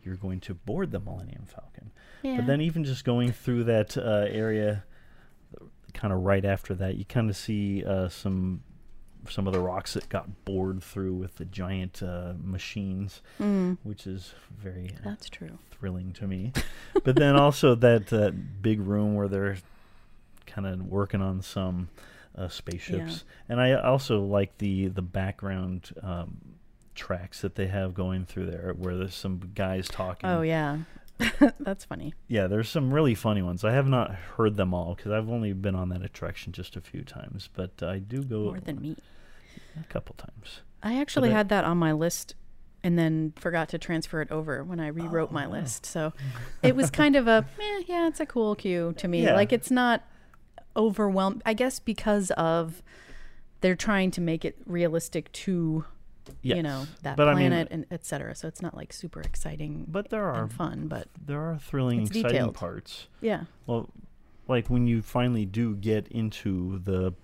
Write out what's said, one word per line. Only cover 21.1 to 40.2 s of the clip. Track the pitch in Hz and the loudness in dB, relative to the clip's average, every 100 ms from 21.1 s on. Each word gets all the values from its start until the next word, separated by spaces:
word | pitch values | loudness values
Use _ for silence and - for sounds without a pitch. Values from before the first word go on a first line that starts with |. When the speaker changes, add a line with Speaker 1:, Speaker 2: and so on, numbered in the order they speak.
| 104 | 0
Speaker 1:
on | 95 95 | 0 -2
some, | 95 - 92 90 90 - - - - - | -4 -4 -2 -2 -4 -10 -20 -20 -20 -10
uh, | 90 | -8
spaceships. | - - 87 - 87 - 165 - | -8 -10 -10 -4 -4 -4 -10 -14
Speaker 2:
Yeah. | - - | -20 -4
Speaker 1:
And | 120 | 2
I | 127 | 6
also | 135 110 135 135 110 | 6 4 2 2 0
like | 98 101 98 - | 2 2 2 -2
the, | 101 95 95 | -2 0 0
the | 95 | -2
background, | 92 95 95 - 98 95 92 92 - - | -6 -4 -4 -4 -6 -4 -4 -6 -10 -12
um, | 95 87 85 - - - - - - | -8 -6 -8 -12 -16 -20 -20 -20 -20
tracks | - - 90 90 - | -16 -6 -6 -6 -6
that | 101 | -6
they | 92 95 | -2 -2
have | 101 95 | 0 -2
going | 90 92 92 92 | -2 -2 -2 -4
through | - 90 | -6 -6
there | 85 90 87 | -4 -6 -4
where | 92 90 | -4 -2
there's | 95 | -4
some | 95 98 92 90 | -6 -6 -6 -6
guys | 104 95 95 92 | -4 -2 -2 -4
talking. | - 92 92 185 | -6 -6 -4 -2
Speaker 2:
Oh, | 175 | 0
yeah. | 160 160 147 151 165 - - - | 2 0 0 -4 -8 -14 -20 -4
<laughs> | 226 - 277 - | -2 6 6 6
That's | 285 196 | -6 -6
funny. | - - 139 - - | -8 -10 -8 -10 -2
Speaker 1:
Yeah, | 110 95 | 2 2
there's | 104 113 | 2 0
some | 165 131 | 0 2
really | 143 156 | 4 4
funny | 110 113 104 | 4 2 2
ones. | 90 87 | 0 0
I | 107 | 2
have | 127 139 | 4 4
not | 131 107 | 4 2
heard | 95 - - 110 104 | -4 -12 2 2 4
them | 92 | 0
all | 90 85 | 0 -2
'cause | 87 104 | -6 -2
I've | 107 110 | -2 0
only | 117 107 | -2 -2
been | 95 98 | -2 0
on | 92 90 | 0 -2
that | 90 | -4
attraction | 95 - - - - | -6 -8 -8 -8 -10
just | 90 90 - | -10 -10 -12
a | |
few | - - | -12 -12
times, | - - - - - | -12 -12 -12 -12 -12
but | - 95 - | -8 -8 -6
I | 85 95 | -6 -6
do | 98 127 | -6 -6
go | 139 110 | -4 -2
Speaker 2:
More | 107 92 | -2 -4
than | - 143 | -8 -8
me. | 151 - - - - - - - - 156 | -8 -10 -14 -20 -20 -20 -20 -20 -18 -16
Speaker 1:
a | |
couple | 160 - - | -8 -8 -8
times. | - | -14